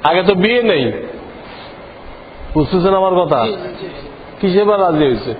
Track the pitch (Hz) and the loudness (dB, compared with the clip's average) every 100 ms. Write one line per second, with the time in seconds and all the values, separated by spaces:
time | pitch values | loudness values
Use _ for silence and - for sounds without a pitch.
0 | 147 175 180 190 208 240 226 170 120 107 | 2 2 2 2 4 2 2 2 0 -4
1 | - - - - - - - - - - | -8 -12 -16 -16 -16 -16 -16 -18 -18 -18
2 | - - - - - 156 139 185 180 190 | -18 -18 -18 -16 -4 0 2 2 4 4
3 | 190 180 170 143 113 95 87 - - - | 4 2 2 2 2 -2 -8 -10 -12 -12
4 | - - - - 196 180 208 202 185 156 | -16 -18 -18 -4 2 4 4 4 4 4
5 | 147 117 120 107 | 4 2 -2 -8